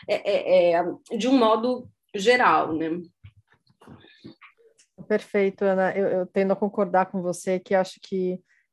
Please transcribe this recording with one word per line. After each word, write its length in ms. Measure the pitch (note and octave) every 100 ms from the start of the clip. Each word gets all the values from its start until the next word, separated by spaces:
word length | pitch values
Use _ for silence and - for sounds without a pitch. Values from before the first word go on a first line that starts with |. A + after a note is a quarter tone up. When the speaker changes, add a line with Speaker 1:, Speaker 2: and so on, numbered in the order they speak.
| -
Speaker 1:
é, 240 | - -
é, 400 | G3+ - F#3 F3
é, 440 | E3+ F3+ - - A#3
de 100 | A#3
um 100 | C4+
modo 500 | A3 A3+ A#3+ - - _ _
geral, 600 | G#3 G3 B3 G#3 D#3 -
né? 260 | D#3+ D#3+ E3+ F3+ _ - _ _ _ _ _ - - - _ - - - _ _ _ _ - -
Speaker 2:
Perfeito, 560 | G#3+ - G#3 G3 F#3+
Ana. 320 | G3 F#3+ F#3 G3
Eu, 120 | G3
eu 180 | F#3 F3+
tendo 280 | - F#3+
a 20 | G3
concordar 520 | G#3 G#3 F#3+ F#3 F#3
com 140 | G3
você 380 | F3 F3 - F#3
que 140 | -
acho 260 | F#3+ F#3 -
que 380 | - F#3+ F#3 F#3 _ _ _